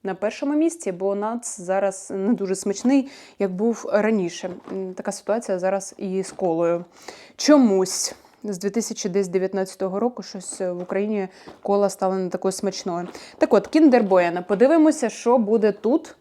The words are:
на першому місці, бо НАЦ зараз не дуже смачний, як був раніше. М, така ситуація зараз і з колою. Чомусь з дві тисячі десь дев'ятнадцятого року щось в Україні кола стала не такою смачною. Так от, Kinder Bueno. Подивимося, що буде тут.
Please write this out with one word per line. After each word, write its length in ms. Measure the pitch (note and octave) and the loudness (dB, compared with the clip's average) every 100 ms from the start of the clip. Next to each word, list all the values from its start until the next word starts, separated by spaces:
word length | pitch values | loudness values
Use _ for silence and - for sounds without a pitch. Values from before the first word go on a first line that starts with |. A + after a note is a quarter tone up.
на 120 | G3 | -6
першому 380 | F3+ G#3 - C#4+ | -4 -4 -4 -2
місці, 380 | D4 D#4+ E4 G3+ | 0 0 -2 -8
бо 240 | F3 F#3+ | -4 -2
НАЦ 440 | G3+ G#3+ A#3+ - - | -2 -4 -6 -10 -12
зараз 520 | F3 F#3+ G3 F#3+ - | -2 0 0 -4 -10
не 180 | G3 G3 | -4 0
дуже 220 | G3+ G3 | 0 -2
смачний, 540 | F#3+ G3+ G3 A#3+ C#4 C4 - - _ | -4 -4 -2 2 2 0 -12 -20 _
як 120 | G3 | -4
був 380 | F3+ A#3 A3 - | 0 -2 -2 -2
раніше. 560 | G#3 G#3+ A3 F3 - F#3 F3+ - | 0 2 0 -2 -6 -10 -12 -10
М, 220 | F#3+ F#3 | -10 -8
така 180 | F#3 - | -8 -8
ситуація 480 | G3 - A3 A#3+ F#3 | -6 -4 -4 -2 -2
зараз 360 | F#3 G3 G3 - | -2 -2 -6 -10
і 260 | G3+ F#3+ | -4 -4
з 80 | F#3+ | -4
колою. 540 | - F#3 E3 E3+ E3+ F3 - - - - | -4 -2 2 2 0 -4 -18 -20 -20 -20
Чомусь 800 | - - D4 A#3+ F#3+ F#3 - - - _ _ | -2 6 8 8 4 2 -2 -6 -8 _ _
з 140 | G#3 F#3 | -10 -6
дві 120 | G3 | -4
тисячі 400 | G#3+ G#3+ A3 G#3 | -4 -6 -6 -2
десь 180 | F#3 F#3+ | -2 0
дев'ятнадцятого 720 | F#3 F#3+ G3 F#3+ - F#3+ G3 | -2 -2 -2 -6 -4 -4 -2
року 240 | A#3 A#3+ | -4 -4
щось 360 | - G3 - - | -14 -14 -14 -6
в 220 | F#3 F3+ | -6 -6
Україні 460 | F3+ F#3+ G#3 G#3+ F#3 - - - | -4 -4 -2 -4 -6 -12 -20 -12
кола 280 | - G3+ G3 | 0 2 2
стала 260 | G3 F#3+ | 0 -2
не 140 | F#3+ F#3 | 0 -2
такою 220 | F3+ F#3+ | -2 -4
смачною. 560 | F#3 G3 F#3+ F#3+ F3 F3 - - - | -2 -4 -4 -6 -6 -8 -14 -20 -2
Так 160 | D#4 | 4
от, 220 | G#3 G3 | 4 4
Kinder 320 | D4+ D4+ A#3+ G3+ | 4 6 6 6
Bueno. 360 | F#3 F3 F3 | 4 4 -2
Подивимося, 680 | F3+ G3+ C4 E4 D#4 D4+ A3+ | -4 2 4 6 4 4 -4
що 280 | - A#3 B3+ | -2 2 2
буде 340 | G#3 A3+ G#3+ | 4 2 2
тут. 440 | G#3 A3 D#4+ - - | 0 0 0 -2 -20